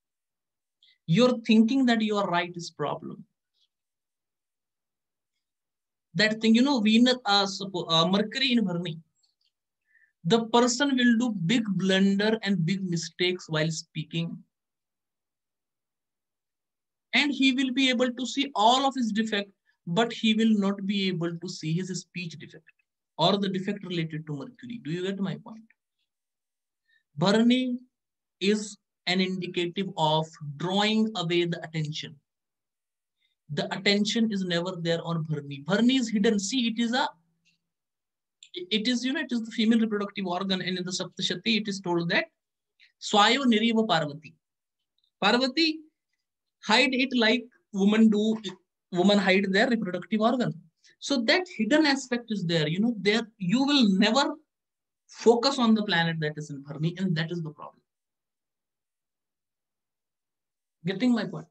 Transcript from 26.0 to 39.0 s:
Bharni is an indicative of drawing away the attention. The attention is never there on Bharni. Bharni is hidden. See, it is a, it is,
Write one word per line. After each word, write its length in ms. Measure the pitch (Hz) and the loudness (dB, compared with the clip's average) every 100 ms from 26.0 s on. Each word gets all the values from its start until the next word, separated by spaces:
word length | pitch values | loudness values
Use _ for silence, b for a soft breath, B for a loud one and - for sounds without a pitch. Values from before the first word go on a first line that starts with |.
| _ _ _ _ _ _ _ _ _ _ _ 143 | _ _ _ _ _ _ _ _ _ _ _ -2
Bharni 600 | 180 208 240 247 254 247 - _ _ _ _ _ | 0 4 4 4 0 -6 -10 _ _ _ _ _
is 360 | 190 208 - - _ _ - | 0 0 -2 -14 _ _ -4
an 140 | 185 | 0
indicative 640 | 185 185 175 175 175 185 190 - | 0 -2 -6 -4 -4 -4 -6 -2
of 300 | 156 156 156 - 147 139 | 0 2 -2 -8 -14 -8
drawing 520 | 180 196 214 220 220 208 | -2 0 2 2 0 -2
away 300 | 170 175 175 | -2 0 0
the 180 | 170 | -4
attention. 520 | - 160 147 156 - - _ _ _ _ _ _ _ _ _ _ _ _ - | -6 -6 -6 -8 -12 -18 _ _ _ _ _ _ _ _ _ _ _ _ -10
The 200 | 147 196 | -6 -6
attention 580 | 196 196 202 208 233 226 | -4 0 0 0 0 0
is 100 | 196 | -2
never 320 | 185 170 180 180 | -2 -2 -4 -4
there 200 | 165 165 | -4 -2
on 200 | 165 165 | -2 -4
Bharni. 400 | 156 147 143 139 | -4 -6 -8 -10
Bharni 340 | 143 202 240 262 | -2 2 2 2
is 120 | 233 | 0
hidden. 280 | 214 226 208 | 0 2 0
See, 300 | 196 262 233 | -2 -2 -2
it 120 | 226 | -2
is 140 | 233 | -2
a, 140 | 254 - - _ _ _ _ _ _ _ _ _ _ _ _ - | -2 -4 -6 _ _ _ _ _ _ _ _ _ _ _ _ -20
it 360 | 180 180 214 226 | -16 -4 -2 -2
is, 160 | 247 | -2